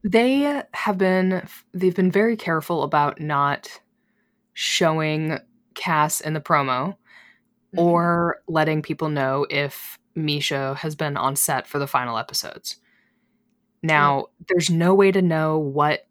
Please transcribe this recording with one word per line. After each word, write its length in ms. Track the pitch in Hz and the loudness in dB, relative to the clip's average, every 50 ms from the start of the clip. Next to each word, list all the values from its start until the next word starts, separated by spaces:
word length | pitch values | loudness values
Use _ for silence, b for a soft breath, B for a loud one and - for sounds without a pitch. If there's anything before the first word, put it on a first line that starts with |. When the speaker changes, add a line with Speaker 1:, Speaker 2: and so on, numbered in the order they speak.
Speaker 1:
They 600 | - 208 185 226 233 254 269 277 285 285 294 277 - _ | -4 2 2 4 4 4 2 2 2 0 -2 -4 -6 _
have 260 | - - - 214 202 185 | -10 -6 -4 -2 0 2
been, 480 | 190 185 185 185 185 185 185 180 - - - - _ _ | 2 2 4 2 2 0 0 -2 -6 -10 -20 -20 _ _
they've 220 | - 185 185 185 180 | -6 0 0 0 2
been 160 | 202 185 185 | 4 2 2
very 260 | - 196 214 233 233 | 4 4 2 2 0
careful 460 | 214 - - 165 160 147 - 175 156 | -2 -2 -2 -2 -2 -2 -2 -2 -2
about 380 | 135 143 156 151 147 143 - - | -2 0 2 2 2 0 -2 -6
not 480 | 156 151 151 143 143 143 143 - - - - - _ _ _ _ _ _ _ _ _ _ _ _ _ _ | -6 -4 0 0 0 0 0 -4 -8 -16 -20 -20 _ _ _ _ _ _ _ _ _ _ _ _ _ _
showing 840 | _ - - - - - 185 160 156 160 156 156 151 156 156 156 160 - - _ _ _ _ _ _ | _ -8 -6 -4 0 2 2 2 2 0 -2 -2 -2 -2 -2 -4 -4 -6 -8 _ _ _ _ _ _
Cass 460 | - - 185 165 151 151 156 - - | -10 -4 -2 2 2 2 2 0 -4
in 120 | - 156 156 | -6 -6 -6
the 60 | 156 | -6
promo 560 | 143 - 170 147 139 135 127 123 135 185 196 _ b b b b b b b b b b _ _ _ _ | -2 0 0 2 2 0 -2 -2 -2 -6 -6 _ b b b b b b b b b b _ _ _ _
Speaker 2:
Mm-hmm. 60 | - 175 | -2 2
Speaker 1:
or 640 | 170 175 170 170 170 175 170 170 170 170 - - _ - | 2 4 4 4 2 2 2 2 0 -2 -2 -4 _ -4
letting 340 | 165 160 156 156 156 156 | 0 0 2 2 0 -2
people 280 | 147 - 156 - 156 151 | -2 -4 -6 -4 -4 -4
know 360 | 151 147 135 131 135 139 143 - | -2 -2 0 0 0 -2 -2 -2
if 480 | 156 143 143 139 - - - - - _ _ _ _ | -2 -4 -4 -4 -6 -12 -16 -16 -18 _ _ _ _
Misha 580 | 165 156 151 147 147 143 - 147 139 135 135 139 | -4 -2 -2 -2 -2 -2 -2 -2 -2 -2 -4 -6
has 220 | 143 - 160 151 | -4 -6 -8 -6
been 200 | - 160 147 143 | -4 -4 -4 -2
on 200 | - - 135 139 | -2 -2 -2 0
set 320 | - - - 147 131 - - | 0 -2 0 -2 -4 -4 -4
for 100 | - 143 | -4 -4
the 80 | 143 | -4
final 320 | 131 - 135 123 123 117 110 | -2 -2 -2 -2 -2 -4 -6
episodes. 600 | 117 - - - - - - - _ - - _ _ _ _ _ _ _ _ _ _ _ _ _ _ _ _ _ _ _ _ _ | -6 -6 -6 -8 -8 -8 -14 -14 _ -14 -16 _ _ _ _ _ _ _ _ _ _ _ _ _ _ _ _ _ _ _ _ _
Now, 420 | - 160 156 151 147 143 139 139 | -2 2 4 4 4 4 2 0
Speaker 2:
Mm. 40 | - - _ _ - - | -4 -8 _ _ -4 0
Speaker 1:
there's 220 | - 175 160 - | 0 0 2 2
no 220 | 170 165 170 175 | 2 2 4 4
way 200 | 190 196 202 196 | 6 6 6 4
to 100 | 190 196 | 4 4
know 340 | 185 175 160 156 156 156 156 156 | 2 2 2 2 0 0 0 0
what 480 | 151 143 135 147 147 151 143 - - _ | -2 -2 0 0 2 2 0 -2 -6 _